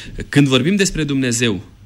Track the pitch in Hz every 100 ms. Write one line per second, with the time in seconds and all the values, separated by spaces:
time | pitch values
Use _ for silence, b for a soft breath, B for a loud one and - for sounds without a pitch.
0 | B - - 143 139 131 135 202 185 156
1 | 147 139 131 117 120 95 - -